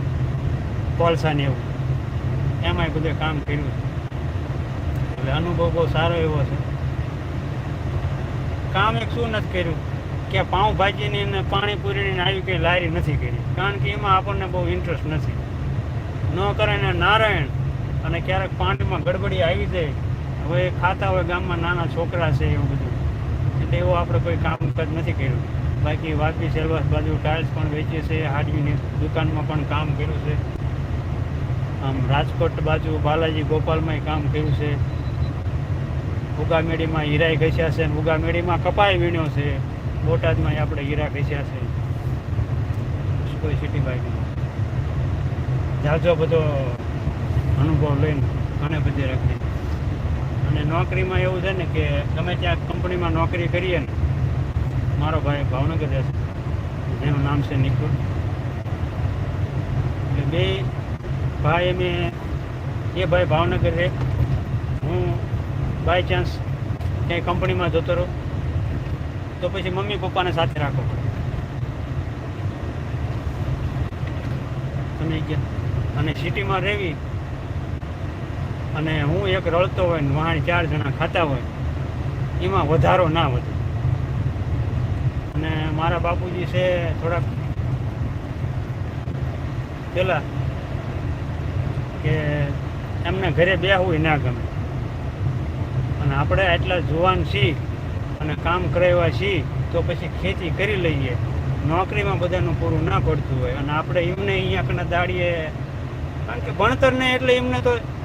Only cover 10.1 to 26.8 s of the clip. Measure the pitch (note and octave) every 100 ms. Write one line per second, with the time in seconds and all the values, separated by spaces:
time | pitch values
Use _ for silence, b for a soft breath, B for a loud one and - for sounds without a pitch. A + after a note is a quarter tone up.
10.1 | - - F#3+ E3+ F3+ G#3+ G3+ G3 G3+ G#3
11.1 | G3+ G3+ G3 G3 G3 G#3 G#3 G3 G3 G3
12.1 | F#3+ F#3 F#3+ F#3 F3 E3 F3+ E3+ E3+ C#3+
13.1 | - A#2+ - - - G3 G3 G#3 G3+ G#3
14.1 | F#3+ G3 F#3+ F3+ F3+ E3+ F3+ F3 D3+ D3+
15.1 | D#3 - - - - C#3 C3+ - - -
16.1 | - - F3 G3+ G3+ G#3+ G3+ F#3+ F3 F3+
17.1 | A3 A3 F3+ C#3 - - - - - E3
18.1 | E3+ F3+ F#3+ F#3 - F#3 G3 F#3 F#3 F3
19.1 | F#3 G3 F#3 E3 G3 F#3+ F3+ D3+ B2+ -
20.1 | - - - - G#3 F3+ - F3 F#3+ G3
21.1 | F#3 E3+ F3+ F#3 E3+ E3+ F3 E3 E3 E3
22.1 | F3 D#3+ D3 D#3 D3 C#3 C#3 - - -
23.1 | - - - - - - C3 F3+ F3 E3+
24.1 | E3 F3 - D#3+ D#3+ - E3+ D#3 D#3+ E3
25.1 | - C3 C3 - - - - D3+ D#3 D#3+
26.1 | D3 D3+ D#3+ D#3+ D#3 D#3+ D#3+